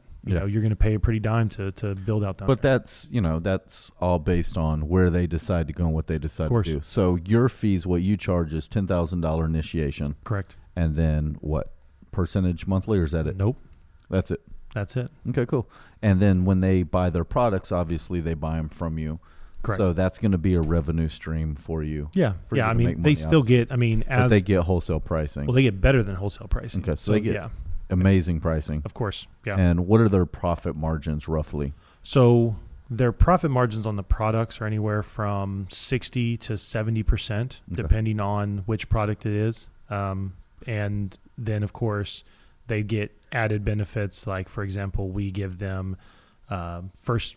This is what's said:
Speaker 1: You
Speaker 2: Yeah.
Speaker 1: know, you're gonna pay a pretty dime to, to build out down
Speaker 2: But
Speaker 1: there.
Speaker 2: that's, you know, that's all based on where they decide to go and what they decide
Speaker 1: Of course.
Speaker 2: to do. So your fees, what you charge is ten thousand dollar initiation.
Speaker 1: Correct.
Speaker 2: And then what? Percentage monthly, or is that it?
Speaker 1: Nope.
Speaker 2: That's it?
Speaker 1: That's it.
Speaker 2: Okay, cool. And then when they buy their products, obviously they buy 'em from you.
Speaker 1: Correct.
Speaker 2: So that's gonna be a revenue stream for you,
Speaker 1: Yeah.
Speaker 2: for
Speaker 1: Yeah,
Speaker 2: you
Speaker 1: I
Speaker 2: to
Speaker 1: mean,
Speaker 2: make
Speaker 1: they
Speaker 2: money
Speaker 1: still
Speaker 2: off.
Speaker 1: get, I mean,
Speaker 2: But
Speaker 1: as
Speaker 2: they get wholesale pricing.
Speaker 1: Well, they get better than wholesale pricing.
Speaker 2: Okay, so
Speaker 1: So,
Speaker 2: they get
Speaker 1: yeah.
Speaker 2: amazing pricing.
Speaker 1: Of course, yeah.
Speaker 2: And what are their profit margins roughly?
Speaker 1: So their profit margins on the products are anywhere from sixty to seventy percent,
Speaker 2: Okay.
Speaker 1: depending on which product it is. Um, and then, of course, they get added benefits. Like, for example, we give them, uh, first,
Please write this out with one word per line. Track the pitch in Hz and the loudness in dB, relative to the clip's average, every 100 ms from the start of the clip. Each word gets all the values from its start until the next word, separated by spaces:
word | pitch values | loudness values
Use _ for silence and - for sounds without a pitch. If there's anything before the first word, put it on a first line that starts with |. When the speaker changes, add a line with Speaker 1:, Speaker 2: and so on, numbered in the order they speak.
| _ - | _ -14
Speaker 1:
You | - | -2
Speaker 2:
Yeah. | 90 | 0
Speaker 1:
know, | 101 | 0
you're | 101 | 0
gonna | 110 107 | 0 4
pay | 110 | 4
a | 107 | 4
pretty | - 110 | 2 0
dime | 107 113 113 | 0 2 0
to, | - 98 | -2 -8
to | 95 104 | -6 -6
build | 98 95 107 | -4 -2 0
out | 101 95 | 0 -4
down | 101 | 0
Speaker 2:
But | 131 | 2
Speaker 1:
there. | 143 127 | 4 2
Speaker 2:
that's, | - - - | 0 -14 -6
you | 123 | -2
know, | 87 80 | 0 0
that's | 85 95 - - - _ | 0 -2 -4 -18 -18 _
all | 90 87 | 0 0
based | 78 87 85 - | 2 0 0 0
on | 78 78 76 | 0 0 2
where | 90 92 | 4 4
they | 85 87 | 4 0
decide | 82 - 90 76 | -2 -2 -2 0
to | |
go | 78 85 | -2 0
and | |
what | 80 78 | 0 -2
they | 80 | -2
decide | 78 - | -4 -4
Speaker 1:
Of | 80 | 0
course. | 120 85 | 0 0
Speaker 2:
to | |
do. | 76 | -2
So | 76 - 92 90 | -2 2 2 2
your | 85 113 127 | 2 4 4
fees, | - 107 95 85 | 2 0 0 0
what | 87 | 0
you | 92 104 | 2 0
charge | - 90 82 | 0 0 0
is | 78 - | -4 -4
ten | 113 95 | -4 0
thousand | 90 82 87 | 0 0 0
dollar | 82 80 80 | 0 0 0
initiation. | 80 76 82 73 - 73 73 | 0 -2 -2 -2 -2 -6 -6
Speaker 1:
Correct. | - 104 95 - - | -6 -6 -6 -14 -14
Speaker 2:
And | - 82 76 | -2 -2 2
then | 82 76 76 76 | 2 2 -2 -6
what? | 76 76 - - - - - | -4 -4 -4 -12 -20 -20 -12
Percentage | - 87 101 92 82 - | -4 -2 0 0 -2 -2
monthly, | 95 92 104 | -2 2 0
or | |
is | 82 | 2
that | 82 76 | 0 -2
it? | 95 | 0
Speaker 1:
Nope. | 98 135 - - - _ _ | -2 -2 -10 -20 -20 _ _
Speaker 2:
That's | 92 - | -2 -2
it? | 87 - - - | -6 -8 -18 -10
Speaker 1:
That's | - 101 131 | -8 -6 -6
it. | 123 - - | -6 -8 -4
Speaker 2:
Okay, | 123 120 | -2 0
cool. | 135 110 - - - | -2 -4 -12 -20 -2
And | 107 92 | 2 6
then | 101 92 | 6 6
when | 92 95 | 4 4
they | 92 92 | 4 2
buy | 85 92 90 | 2 2 2
their | 85 | 0
products, | 82 - 123 95 - | -2 2 2 0 -2
obviously | 90 85 82 - 90 | -4 -2 -4 -4 -4
they | 82 | -2
buy | 80 80 80 | -4 -4 -4
'em | 80 | -4
from | - 85 80 | -6 -6 -4
you. | 78 78 - - - - | -4 -6 -12 -20 -18 -8
Speaker 1:
Correct. | - 98 | -4 2
Speaker 2:
So | 98 | 2
that's | 85 92 - | 2 0 0
gonna | 110 95 | 2 2
be | 87 | 4
a | 90 | 2
revenue | 78 85 78 80 80 | 4 2 2 0 -2
stream | - - 80 78 | -4 -6 -4 -4
for | 71 - 80 | -6 -6 -6
you, | 76 76 73 | -4 -6 -4
Speaker 1:
Yeah. | 190 147 92 - | 0 0 0 -4
Speaker 2:
for | - | 0
Speaker 1:
Yeah, | |
Speaker 2:
you | 110 | 0
Speaker 1:
I | |
Speaker 2:
to | 113 | 2
Speaker 1:
mean, | 117 | 0
Speaker 2:
make | - | 2
Speaker 1:
they | |
Speaker 2:
money | 147 | 2
Speaker 1:
still | 151 - 160 | 2 4 4
Speaker 2:
off. | 113 | 6
Speaker 1:
get, | 123 117 | 4 4
I | 123 | 0
mean, | 120 110 - | 2 2 2
Speaker 2:
But | 127 | 2
Speaker 1:
as | 123 | 6
Speaker 2:
they | 107 | 6
get | 92 95 | 6 2
wholesale | 85 90 - 80 | 4 0 0 -4
pricing. | - 82 78 - 73 | -2 -2 -2 -4 0
Speaker 1:
Well, | |
they | 123 | 4
get | 135 98 | 4 4
better | 120 135 | 4 4
than | 101 92 | 2 -2
wholesale | 101 - - | -6 -6 -2
pricing. | - 113 98 | -2 -2 -6
Speaker 2:
Okay, | 85 | -4
so | 78 | -4
Speaker 1:
So, | - | 2
Speaker 2:
they | 107 | 2
get | 107 | 2
Speaker 1:
yeah. | 110 92 - - - - | -4 -6 -10 -6 -6 -2
Speaker 2:
amazing | 92 95 95 85 82 | 4 6 6 4 0
pricing. | 82 80 - 76 73 | 0 -2 -2 -6 -6
Speaker 1:
Of | |
course, | - 110 - - - | -6 -6 -6 -14 -12
yeah. | - 98 | -6 2
Speaker 2:
And | 90 85 90 | 4 4 4
what | 110 | 6
are | 113 | 6
their | 95 | 4
profit | 87 - 90 85 90 73 | 2 0 -2 -2 -4 -4
margins | 80 80 71 76 - | -4 -4 -4 -6 -2
roughly? | 78 78 78 71 69 - _ | -4 -2 -4 -4 -6 -18 _
Speaker 1:
So | - 143 123 120 117 107 - - - | -2 4 6 6 4 -2 -10 -18 -10
their | 117 123 | -2 0
profit | 110 - 180 160 | 4 6 6 2
margins | 127 123 110 110 | 2 0 0 -4
on | 104 | -4
the | |
products | 95 - 110 110 113 - | -2 0 2 0 -2 -4
are | 107 | -4
anywhere | 107 107 104 | -2 0 -2
from | 104 - 104 101 98 98 95 | -4 -6 -4 -2 -4 -6 -6
sixty | - - 131 - 127 117 117 | -8 -4 -4 -4 -4 -2 -4
to | - 104 | -6 -8
seventy | - 113 110 113 | -6 -4 -2 -2
percent, | 107 104 - 104 123 - - | 2 0 0 -4 -4 -8 -10
Speaker 2:
Okay. | - | -6
Speaker 1:
depending | 87 110 110 107 | 0 2 2 0
on | 101 104 104 101 95 | 0 0 -2 -4 -2
which | 110 - | -4 0
product | 113 104 107 113 | 0 0 -2 -2
it | |
is. | 104 107 117 - - - | 0 0 -2 -12 -20 -8
Um, | 101 98 95 95 92 - _ - | -6 -4 -4 -8 -10 -20 _ -8
and | 110 104 104 101 - - - | -4 -2 -4 -6 -8 -20 -10
then, | 110 107 | -4 -2
of | 104 | -2
course, | - 117 104 101 - - _ _ _ - | -2 -2 -2 -4 -10 -18 _ _ _ -6
they | 107 | -4
get | 104 110 104 - _ | -2 -2 -4 -8 _
added | 123 113 107 | -2 0 0
benefits. | 104 107 101 - 101 - - | -2 -2 -4 -4 -6 -6 -8
Like, | 95 95 | -6 -6
for | - | -8
example, | 98 95 98 - 98 | -6 -6 -4 -4 -4
we | 95 98 | -4 -6
give | 98 98 90 | -4 -6 -6
them, | 98 95 95 92 - _ _ _ _ | -6 -6 -6 -8 -14 _ _ _ _
uh, | 95 85 85 92 | -8 -6 -10 -12
first, | - - 120 - | -12 -2 -2 -2